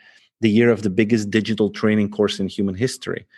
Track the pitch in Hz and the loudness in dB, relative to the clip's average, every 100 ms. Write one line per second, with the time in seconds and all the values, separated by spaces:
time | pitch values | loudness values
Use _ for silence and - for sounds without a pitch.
0 | _ _ _ _ 117 104 120 110 107 92 | _ _ _ _ 2 4 4 2 0 0
1 | 104 117 104 107 104 107 104 - 110 107 | 2 2 2 -2 -2 0 -2 0 0 0
2 | 101 104 104 - 95 - 98 95 127 - | 0 0 -2 0 -6 -4 -4 -2 -4 -4
3 | - - - | -10 -10 -12